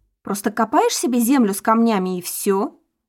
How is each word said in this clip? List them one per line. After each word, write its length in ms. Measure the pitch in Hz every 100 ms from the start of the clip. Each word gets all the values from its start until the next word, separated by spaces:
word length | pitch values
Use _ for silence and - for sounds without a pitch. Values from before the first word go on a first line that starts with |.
| _ _
Просто 300 | - 202 226
копаешь 420 | 214 220 311 453
себе 240 | - 277 240
землю 340 | 233 277 202
с 60 | 196
камнями 580 | - 226 226 208 185 180
и 20 |
всё?» 580 | 175 - 202 196 285 _ _ _